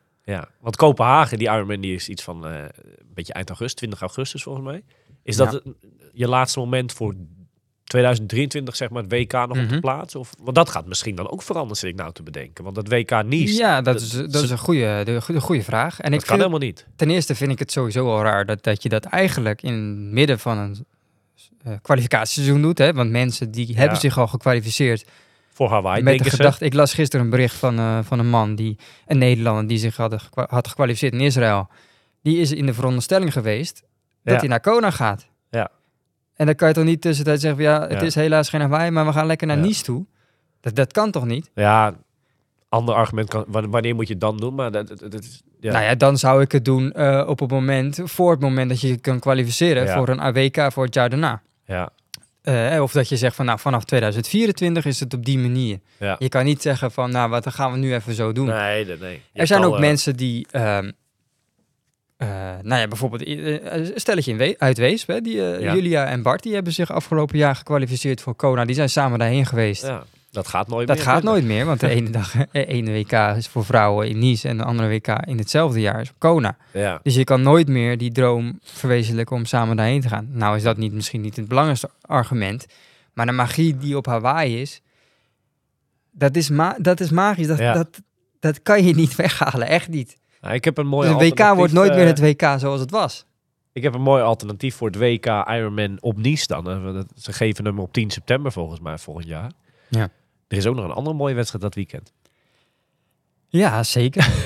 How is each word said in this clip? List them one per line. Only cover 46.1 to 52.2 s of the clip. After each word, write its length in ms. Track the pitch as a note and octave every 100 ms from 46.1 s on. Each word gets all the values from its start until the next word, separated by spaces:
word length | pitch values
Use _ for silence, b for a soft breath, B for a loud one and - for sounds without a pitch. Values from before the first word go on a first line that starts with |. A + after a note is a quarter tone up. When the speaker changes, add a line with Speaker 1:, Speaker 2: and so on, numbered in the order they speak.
| C#3
Speaker 2:
zou 240 | C3+ C3+
ik 100 | C3+
het 140 | C#3+ A#2
doen, 260 | C3 C3
eh, 320 | - C#3 C3+ C#3+
op 120 | C#3
het 100 | C3
moment, 480 | C3+ C3 C3+ C3+ D3
voor 280 | F3 - F3
het 80 | D#3+
moment 300 | C#3 C3 B2+
dat 120 | B2
je 60 | C3
je 100 | B2
kan 220 | - B2+
kwalificeren 640 | C3+ C3 A#2 A#2 E3+ C3+ G2
Speaker 1:
Ja. 100 | F2+
Speaker 2:
voor 120 | B2
een 100 | C3
A 120 | C#3+
W 180 | B2 C3+
K 200 | D3 C#3+
voor 140 | C3 C3
het 80 |
jaar 160 | C3 A#2+
daarna. 320 | C3 D#3 G#2 _ _ -
Speaker 1:
Ja. 240 | F#2 F2+ _ _ -